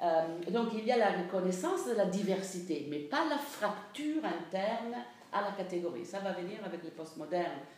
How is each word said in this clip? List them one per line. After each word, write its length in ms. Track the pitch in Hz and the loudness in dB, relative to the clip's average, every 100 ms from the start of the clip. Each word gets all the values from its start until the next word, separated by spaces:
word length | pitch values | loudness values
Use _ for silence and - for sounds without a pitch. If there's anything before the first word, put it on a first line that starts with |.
Euh, 360 | 175 160 165 170 - | 2 4 2 -2 0
donc 200 | 226 226 | 2 2
il 120 | 214 220 | 2 4
y 60 | |
a 60 | 247 | 6
la 140 | 202 | 6
reconnaissance 760 | 180 175 190 185 180 330 381 247 | 4 0 2 2 2 2 0 2
de 60 | |
la 120 | 208 185 | 2 4
diversité, 840 | 190 190 190 - 180 170 151 147 | 4 2 2 0 -4 -2 -2 -2
mais 100 | 147 | -4
pas 240 | 147 285 320 | 0 2 2
la 80 | 277 | 0
fracture 840 | - - 208 - - - 302 311 202 | -2 -2 -2 -2 -8 -4 -2 0 0
interne 720 | 170 160 190 202 233 233 240 - - - | -2 -2 0 0 0 -2 -6 -8 -14 -4
à 100 | 196 | 0
la 100 | 202 | 0
catégorie. 540 | 196 180 175 170 123 - | -2 -2 -2 -2 -4 -6
Ça 140 | 196 | -4
va 120 | 196 | -2
venir 260 | 180 175 214 190 | -2 -4 -6 -6
avec 180 | 170 | -8
le 60 | 160 | -8
postmoderne, 720 | - 156 - 151 175 170 139 151 | -10 -10 -10 -2 0 0 -2 -10